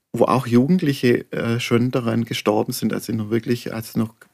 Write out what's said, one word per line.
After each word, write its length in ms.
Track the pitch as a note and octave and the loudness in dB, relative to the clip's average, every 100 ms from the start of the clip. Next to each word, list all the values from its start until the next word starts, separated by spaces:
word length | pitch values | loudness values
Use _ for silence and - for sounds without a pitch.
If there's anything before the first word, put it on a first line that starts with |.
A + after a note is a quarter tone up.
| _ | _
wo 120 | A#2+ | 0
auch 220 | - B2 B2 | 2 2 4
Jugendliche, 840 | A#2+ C#3 F#3 D#3 C3+ B2 A#2+ - | 4 4 2 0 0 2 2 -2
äh, 280 | A2+ A2+ A#2 | -6 -2 -2
schon 300 | - A#2+ B2 | 2 2 2
daran 340 | C3 A#2 A2+ | 0 -2 -2
gestorben 480 | A2+ - - G#2+ - | -2 -2 0 0 0
sind, 200 | B2 A2+ | -2 -2
als 120 | G#2 - | -4 -4
sie 60 | |
noch 160 | A#2 G#2 | -4 -2
wirklich, 440 | A#2 - A#2+ - | -2 -2 -4 -4
als 220 | A2+ A2+ A#2 | -10 -6 -4
noch, 180 | A2+ - _ | -4 -6 _